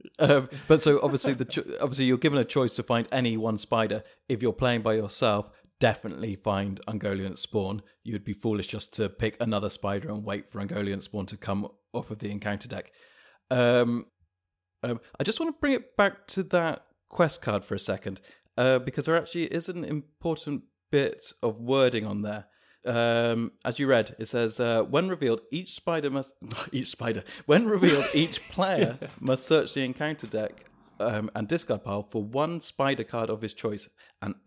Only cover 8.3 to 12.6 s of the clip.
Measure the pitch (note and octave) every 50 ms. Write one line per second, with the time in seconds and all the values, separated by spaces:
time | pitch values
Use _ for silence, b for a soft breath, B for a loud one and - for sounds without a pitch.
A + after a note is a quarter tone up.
8.3 | G2+ - - A#2 G#2+ G#2 F#2+ - - G#2+ - - - - A2 G2 - - A#2 A2
9.3 | - - A#2+ A2+ A2 G#2 G2 G2+ - - - G2+ G2 G2+ - - G#2 G#2+ G#2 G#2
10.3 | G2+ G#2 G2+ - - G#2 G2+ G2 - G2+ G#2 G2 G2 G2 F#2+ - - G#2 F#2+ G2
11.3 | - G2+ - - G2 G2+ G2+ - - _ _ _ - A#2 A2+ - A2 G#2 - G#2
12.3 | G2+ G2+ - G#2+ G2+ G2+